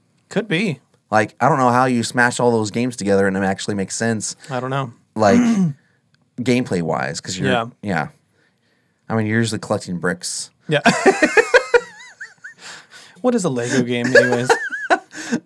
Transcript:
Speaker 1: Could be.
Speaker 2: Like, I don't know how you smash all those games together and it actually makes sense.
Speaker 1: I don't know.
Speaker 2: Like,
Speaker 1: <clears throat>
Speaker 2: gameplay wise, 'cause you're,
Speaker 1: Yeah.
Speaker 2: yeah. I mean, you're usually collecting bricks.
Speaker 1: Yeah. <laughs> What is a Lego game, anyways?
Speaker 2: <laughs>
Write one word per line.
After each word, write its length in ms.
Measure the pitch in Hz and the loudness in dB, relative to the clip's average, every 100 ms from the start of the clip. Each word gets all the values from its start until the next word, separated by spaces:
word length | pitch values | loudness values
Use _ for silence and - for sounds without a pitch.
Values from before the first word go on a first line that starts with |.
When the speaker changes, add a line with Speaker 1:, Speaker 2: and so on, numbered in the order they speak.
| _ _ _ | _ _ _
Speaker 1:
Could 180 | 285 220 | -6 -2
be. 320 | 170 214 139 _ _ _ | -2 -2 -6 _ _ _
Speaker 2:
Like, 240 | 107 107 - | 2 2 2
I 80 | 127 | 2
don't 100 | 147 | 4
know 120 | 127 | 4
how 160 | 123 131 | 4 2
you 180 | 120 | 0
smash 340 | 110 127 123 120 | 0 2 2 2
all 140 | 123 | 2
those 180 | 113 107 | 2 0
games 240 | 117 123 | -2 -4
together 320 | 117 98 98 98 | -4 0 2 2
and 100 | 95 | 0
it 60 | |
actually 320 | 98 98 - | -2 -2 -4
makes 220 | 101 95 - | -6 -6 -4
sense. 400 | 113 110 - - - | -2 -2 -6 -12 -8
Speaker 1:
I 120 | 131 | -8
don't 100 | 127 | -4
know. 220 | 135 127 - _ 107 | -4 -6 -10 _ 2
Speaker 2:
Like, 240 | 107 151 | 4 6
Speaker 1:
<clears throat> 1000 | 240 214 175 - _ _ _ _ _ - | 4 2 0 -2 _ _ _ _ _ -6
Speaker 2:
gameplay 440 | 120 123 123 92 | 0 0 0 -2
wise, 380 | 82 71 67 80 | -2 -4 -4 -8
'cause 160 | - 92 | -10 -4
you're, 140 | 98 | -2
Speaker 1:
Yeah. 160 | 120 117 - | -2 -4 -8
Speaker 2:
yeah. 260 | 104 85 73 - _ _ _ _ _ _ _ _ - | -6 -4 -4 -10 _ _ _ _ _ _ _ _ -6
I 80 | 110 | -4
mean, 100 | 107 | 0
you're 140 | 113 | 0
usually 180 | 113 104 | 0 -4
collecting 400 | - 104 - 87 | -4 -6 -4 -6
bricks. 520 | 90 90 - - - _ - | -4 -4 -8 -10 -12 _ -4
Speaker 1:
Yeah. 140 | 143 | 0
<laughs> 60 | 233 - - - 294 - 480 508 - 480 960 880 960 - 880 _ 740 - - - - - - - | 2 4 2 2 2 2 4 2 4 0 0 -10 -20 -20 -20 _ -20 -20 -20 -20 -20 -20 -20 -4
What 120 | 247 | 0
is 100 | 240 | 0
a 60 | 175 | 0
Lego 320 | 123 120 127 | -2 0 0
game, 240 | 120 123 123 | 0 0 4
anyways? 420 | 127 123 123 - | 4 4 2 0
Speaker 2:
<laughs> 60 | - 784 - - 370 - - 302 247 | 0 -2 -8 -2 -2 -2 -14 -6 -2